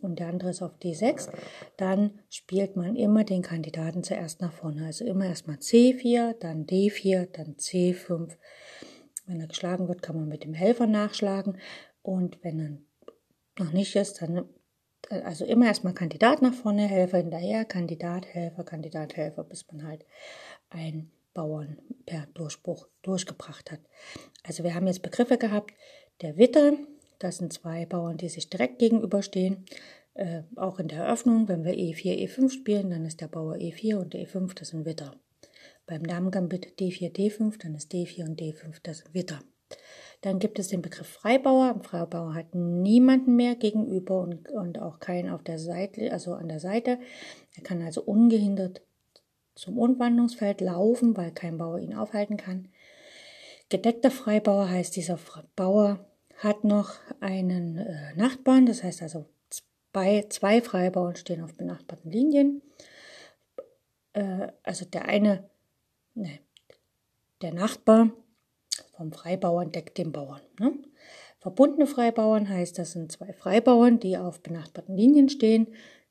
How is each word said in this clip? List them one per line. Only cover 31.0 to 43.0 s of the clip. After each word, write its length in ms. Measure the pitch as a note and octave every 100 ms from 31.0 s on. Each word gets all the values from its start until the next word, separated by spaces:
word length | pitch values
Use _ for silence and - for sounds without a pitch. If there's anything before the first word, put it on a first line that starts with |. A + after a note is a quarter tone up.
Eröffnung, 440 | - A#3 A#3+ A3+ G#3+
wenn 160 | E3+
wir 100 | D#3+
E 200 | - F3
vier, 240 | D#3+ F#3 F3+
E 80 | F#3+
fünf 260 | - C4
spielen, 380 | C4 - G#3 G3
dann 160 | E3+ D#3+
ist 160 | D#3+
der 60 | D#3
Bauer 280 | E3 D#3+ E3+
E 160 | E3
vier 260 | - G#3+ G#3
und 160 | D#3
E 120 | F#3 F#3
fünf, 280 | F#3+ F#3
das 140 | - D#3
sind 160 | E3
Witter. 300 | D#3 D#3+ C#3 - _ _ - _ - _ -
Beim 200 | D#3+ D#3+
Damengambit 720 | F3 F#3 F#3+ F3 F#3 - -
D 120 | F#3
vier, 200 | F3+ E3+
D 200 | E3+ G#3
fünf, 260 | G#3 G#3+ G#3+
dann 180 | E3
ist 180 | D3+ -
D 100 | F3+
vier 220 | F3 - D#3+
und 120 | D#3+
D 140 | D#3+
fünf, 280 | D#3 D#3+ D#3
das 180 | E3 D3+
sind 160 | -
Witter. 260 | F3 F3+ D3 - _ _ - - - - -
Dann 180 | G3 G3
gibt 200 | G#3 -
es 100 | F#3
den 140 | F3+
Begriff 240 | D#3+ - E3
Freibauer. 640 | - G#3 C4 C4+ C4 B3+
Ein 80 | G3+
Freibauer 520 | - F3 E3+ E3+ E3
hat 200 | D#3+ D#3+
niemanden 800 | F3+ F3 F3 F#3+ A#3